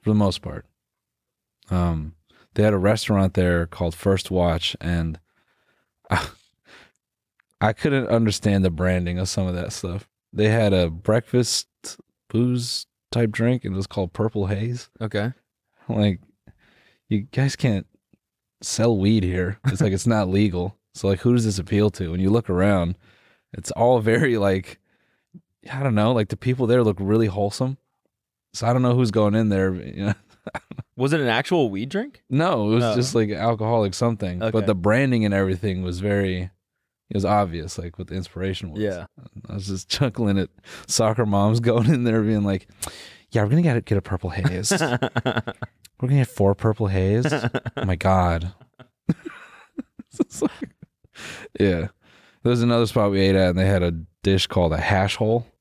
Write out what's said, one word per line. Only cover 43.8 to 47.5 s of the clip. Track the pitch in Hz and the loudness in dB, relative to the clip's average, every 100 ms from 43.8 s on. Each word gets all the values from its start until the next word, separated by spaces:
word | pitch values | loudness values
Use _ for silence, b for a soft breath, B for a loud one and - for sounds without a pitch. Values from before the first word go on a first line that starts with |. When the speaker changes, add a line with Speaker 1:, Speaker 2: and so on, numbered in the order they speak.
Speaker 1:
get | - 101 | 0 -2
a | |
Purple | - - 90 | -2 -6 -4
Haze. | 98 90 90 104 | -2 -2 -2 -2
Speaker 2:
<laughs> | 185 | -2
Speaker 1:
We're | 151 120 127 120 127 113 - - - _ - _ 127 | 0 -2 -2 -2 -2 -4 -6 -12 -16 _ -20 _ 0
gonna | 139 | 2
get | 123 | 2
four | - 98 | 2 2
Purple | 98 113 107 104 | 2 0 0 0
Haze." | 95 92 110 123 | 0 2 2 0
Speaker 2:
<laughs> | 143 113 | 0 -2